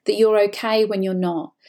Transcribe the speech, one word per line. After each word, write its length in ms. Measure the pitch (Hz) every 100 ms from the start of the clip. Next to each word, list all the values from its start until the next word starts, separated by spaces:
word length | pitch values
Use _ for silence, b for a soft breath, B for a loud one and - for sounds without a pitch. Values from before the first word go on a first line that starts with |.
| -
that 100 | 208
you're 220 | 220 214 202
okay 380 | - 226 220
when 200 | 208 202
you're 100 | 190
not? 400 | 185 180 165 160 _